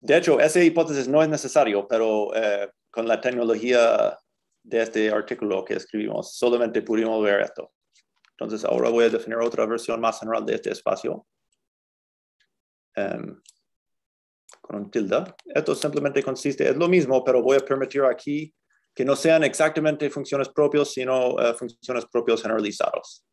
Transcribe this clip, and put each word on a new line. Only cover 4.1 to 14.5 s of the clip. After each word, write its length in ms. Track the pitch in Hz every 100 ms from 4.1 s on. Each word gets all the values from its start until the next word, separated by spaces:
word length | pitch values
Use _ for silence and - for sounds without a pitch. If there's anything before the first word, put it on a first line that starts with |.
| - _ _ _ _
de 180 | 113 113
este 280 | 110 113 107
artículo 540 | 107 107 - 104 95 -
que 100 | 107
escribimos, 600 | - 107 107 104 - -
solamente 440 | 120 120 117 110
pudimos 400 | - 110 113 110
ver 180 | 107 101
esto. 320 | - - - _ _ _ _ _ _ _
Entonces, 240 | 117 107
ahora 260 | - 120 123
voy 160 | 117 117
a 40 |
definir 280 | 113 110 117
otra 260 | 120 117 110
versión 340 | 117 117 117
más 200 | 113 -
general 260 | 110 113 107
de 100 | 113
este 160 | -
espacio. 560 | - - 107 - - _ _ _ _ _ _ _ _ _ _ _ _ _ _ _ _ _ -
Em, 460 | 98 - - - _ _ _ _ _ _ _ _ _ _ _